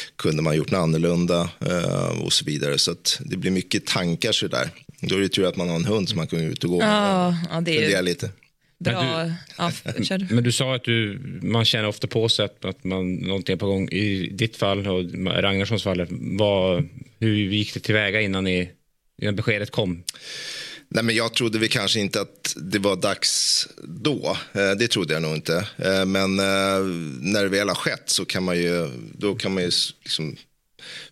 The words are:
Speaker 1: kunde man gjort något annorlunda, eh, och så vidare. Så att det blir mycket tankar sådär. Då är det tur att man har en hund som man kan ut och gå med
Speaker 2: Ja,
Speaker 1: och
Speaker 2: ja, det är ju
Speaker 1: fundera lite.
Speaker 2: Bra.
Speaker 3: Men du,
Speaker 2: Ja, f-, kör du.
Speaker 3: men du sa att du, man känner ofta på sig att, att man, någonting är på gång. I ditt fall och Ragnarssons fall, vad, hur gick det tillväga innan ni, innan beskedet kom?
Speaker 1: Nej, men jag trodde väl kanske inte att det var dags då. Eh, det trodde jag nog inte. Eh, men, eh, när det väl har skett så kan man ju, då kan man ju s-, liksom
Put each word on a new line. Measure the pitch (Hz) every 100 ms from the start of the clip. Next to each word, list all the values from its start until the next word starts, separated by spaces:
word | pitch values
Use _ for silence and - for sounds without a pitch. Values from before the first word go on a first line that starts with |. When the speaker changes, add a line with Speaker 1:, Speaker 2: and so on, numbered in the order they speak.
| - -
Speaker 1:
kunde | 85 78
man | 78 78
gjort | -
något | 95
annorlunda, | 80 78 85 87 87 85 85 - -
eh, | 90 - - - 82
och | 82
så | - -
vidare. | 73 71 69
Så | -
att | 85 - - 78
det | 90
blir | 92
mycket | 92 - 101 -
tankar | - 87 82 113
sådär. | 104 95 62 65 - - -
Då | - 95
är |
det | 95
tur | - 92
att | 85
man | 87
har | 82
en | 85
hund | 107 90
som | 82
man | 78
kan | 82
ut | 80 -
och | 87
gå | 87
med | 214
Speaker 2:
Ja, | 214 202 190 180
Speaker 1:
och | 175 170
Speaker 2:
ja, | 165
det | 170
är | 156
ju |
Speaker 1:
fundera | 156 95
lite. | 92 85 104 - _ _ _ - 180
Speaker 2:
Bra. | 185 165 165
Speaker 3:
Men | 165
du, | 170 - -
Speaker 2:
Ja, | 175 160 -
f-, | - 151
kör | 190
du. | 185 117
Speaker 3:
men |
du | 120
sa | - 131 127
att |
du, | - 117 107 101 92 92
man | 95 113 113
känner | 113 107
ofta | 110 -
på | 113 113
sig | - 101
att, | - 95
att | -
man, | 92 95 92 90
någonting | 92 95 90
är | 90
på | 101
gång. | 98 -
I | 92 104 95 -
ditt | 98 113 -
fall | 101 98 101
och | 92 90 - 92 85
Ragnarssons | 98 98 101 107
fall, | 98 90 85
vad, | 87 - 95 104 98 92 87 - - - -
hur | 113 107
gick | 98 104 104
det | -
tillväga | - 107 101 107
innan | 101 95
ni, | 95 90 90 - _ _ _ -
innan | 104 101
beskedet | 110 104 101
kom? | - 98 87 - - - - - - - - -
Speaker 1:
Nej, | -
men | 113 113
jag | 113
trodde | - 117 107
väl | 110
kanske | 123 98 110
inte | 98 104
att | 98 - - -
det | 82 104
var | 98 92
dags | 101 95 - - - - - -
då. | - 87 147 131 71 95 -
Eh, | 98 98
det | 101 117
trodde | 104 80
jag | 78
nog | 80 78
inte. | 80 82 107 -
Eh, | 85 95 95
men, | 98 95 98
eh, | 98 98 98 95 95 85 78 65
när | 78 104
det | 98
väl | 98 101
har | 87
skett | 160 117 -
så | - 90
kan | 95
man | 92 87
ju, | 87 87 80 62 55 -
då | 101 98
kan | 104
man | 95
ju | 90
s-, | - - -
liksom | - - 78 - - _ _ - - - -